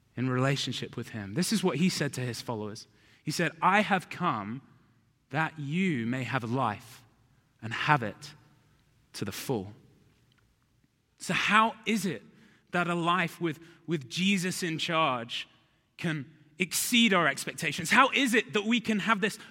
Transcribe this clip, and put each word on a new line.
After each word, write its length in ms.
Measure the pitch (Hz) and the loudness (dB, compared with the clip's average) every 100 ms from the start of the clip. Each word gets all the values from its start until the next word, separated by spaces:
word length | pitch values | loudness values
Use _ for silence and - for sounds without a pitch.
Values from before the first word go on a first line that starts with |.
| _ - | _ -6
in 100 | 131 | -2
relationship 680 | 127 135 139 - 117 - | 0 2 0 -4 -6 -8
with 160 | - 113 | -10 -10
him. 220 | 113 98 | -10 -6
This 180 | 117 180 | -4 0
is 140 | 214 | 0
what 140 | 185 135 | 0 2
he 100 | 180 | 0
said 240 | - 143 | 0 -2
to 60 | - | -2
his 220 | 123 113 | -6 -6
followers. 440 | - 113 104 107 - _ _ _ | -6 -6 -8 -10 -16 _ _ _
He 60 | - | -6
said, 220 | 147 160 - | -2 -2 2
"I 180 | 165 202 | 4 4
have 300 | 175 190 - | 4 0 -2
come 500 | - 175 117 101 127 - _ _ _ _ _ _ | -4 -2 -2 -4 -10 -12 _ _ _ _ _ _
that 280 | 139 160 160 | -4 -4 -4
you 460 | 139 165 190 131 | -6 -2 0 0
may 200 | 113 131 | -2 -4
have 200 | 117 135 | -4 -4
life 580 | 117 127 120 101 - - - _ _ _ _ _ | -2 0 0 -2 -10 -20 -20 _ _ _ _ _
and 100 | 113 | -10
have 300 | 117 - 147 | -2 2 2
it 320 | 107 - - - _ _ _ _ _ _ _ | 2 -8 -16 -20 _ _ _ _ _ _ _
to 100 | - | -4
the 80 | 101 | -2
full." 400 | - - 120 95 107 - _ _ _ _ _ _ _ _ _ _ _ _ _ | -2 -4 -4 -4 -12 -20 _ _ _ _ _ _ _ _ _ _ _ _ _
So 160 | - | -4
how 420 | 160 - 208 226 - - | -2 4 4 4 0 -2
is 180 | 220 | 0
it 180 | 180 120 - - - _ _ | 0 -4 -10 -20 -20 _ _
that 160 | 180 175 | -2 0
a 60 | |
life 460 | 175 165 175 165 - | 0 2 2 0 -2
with, 200 | 170 147 - - - | -4 -4 -10 -14 -4
with 240 | 165 123 | -4 -4
Jesus 520 | 160 190 202 180 - | -2 2 2 0 -4
in 140 | 175 160 | -4 -4
charge 720 | - 160 156 123 117 - - _ _ _ _ - | -2 2 2 0 -4 -8 -10 _ _ _ _ -6
can 300 | 175 156 123 - _ - | -4 -4 -6 -16 _ -6
exceed 540 | 180 - - 240 233 | -2 -2 2 6 6
our 140 | 190 151 | 6 4
expectations? 640 | 135 - - 160 139 165 | 2 -4 -6 -4 -4 2
How 200 | 220 269 | 6 6
is 240 | 247 269 | 4 2
it 200 | 226 - | 2 2
that 100 | 208 | 0
we 160 | 208 240 | 2 2
can 200 | - 208 | 2 0
have 200 | 170 226 | 2 2
this 180 | 202 - - | 0 -4 -12